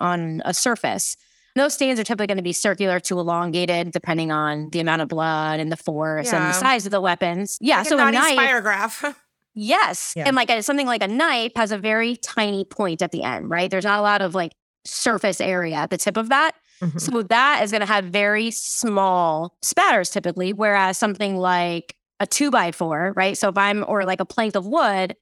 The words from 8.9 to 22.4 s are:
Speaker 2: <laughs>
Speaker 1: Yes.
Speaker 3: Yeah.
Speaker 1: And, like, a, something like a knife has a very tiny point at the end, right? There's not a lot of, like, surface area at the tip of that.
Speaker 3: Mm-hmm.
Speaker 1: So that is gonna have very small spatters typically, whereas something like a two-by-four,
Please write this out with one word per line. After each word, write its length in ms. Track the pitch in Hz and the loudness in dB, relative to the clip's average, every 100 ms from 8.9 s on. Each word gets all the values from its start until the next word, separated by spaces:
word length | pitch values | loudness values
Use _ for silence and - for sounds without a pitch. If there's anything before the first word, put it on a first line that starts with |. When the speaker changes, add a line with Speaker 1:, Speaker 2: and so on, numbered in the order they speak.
| - 294 - | -4 -8 -8
Speaker 2:
<laughs> 40 | _ _ _ 220 | _ _ _ -8
Speaker 1:
Yes. 540 | 214 349 - 180 - | 0 2 2 -2 -6
Speaker 3:
Yeah. 100 | 170 277 | -2 0
Speaker 1:
And, 100 | 262 | 2
like, 140 | 247 | 2
a, 120 | 226 | 0
something 240 | 214 285 262 | 0 0 0
like 160 | 233 | 0
a 60 | 196 | 0
knife 440 | 233 330 254 226 233 | 0 0 0 -2 -2
has 160 | 220 | -2
a 60 | 208 | -2
very 380 | 214 220 226 240 | 0 0 0 -4
tiny 500 | - - 208 196 190 | -6 -2 -2 -2 -6
point 340 | - 196 165 | -4 -4 -2
at 100 | 175 | -4
the 120 | 165 | -4
end, 260 | 123 113 - | -6 -6 -4
right? 220 | 170 180 | -2 -2
There's 140 | 190 | -2
not 140 | 202 208 | 0 2
a 20 | |
lot 180 | 208 208 | 2 2
of, 140 | 190 | 0
like, 180 | 185 165 - _ _ | -2 -4 -8 _ _
surface 560 | - - 254 214 202 175 | -12 -4 -2 0 -2 -2
area 360 | - 180 170 151 | -2 0 -2 -4
at 120 | 160 | -4
the 80 | - | -2
tip 220 | - 202 | -2 -2
of 100 | 226 | 0
that. 260 | 269 320 - _ _ | 2 2 -2 _ _
Speaker 3:
Mm-hmm. 160 | 175 151 | -4 -2
Speaker 1:
So 240 | 165 240 | -2 -2
that 380 | 190 226 269 294 | 2 4 4 4
is 100 | 208 | 2
gonna 140 | 214 202 | 0 2
have 180 | 208 | 0
very 460 | 185 196 202 214 226 220 - - 233 | 2 0 2 2 0 -4 -6 -4 0
small 680 | 196 196 180 170 156 170 - | 2 2 4 2 0 -4 -6
spatters 480 | - - 392 233 175 | -2 2 4 4 2
typically, 420 | 202 175 175 180 | -2 -4 -2 -4
whereas 460 | 202 214 202 190 185 | 0 2 4 2 2
something 380 | 214 190 202 190 | -2 0 -2 0
like 580 | 180 180 175 170 - - _ _ | 2 2 0 -4 -8 -20 _ _
a 60 | 202 | -4
two-by-four, 880 | - | 0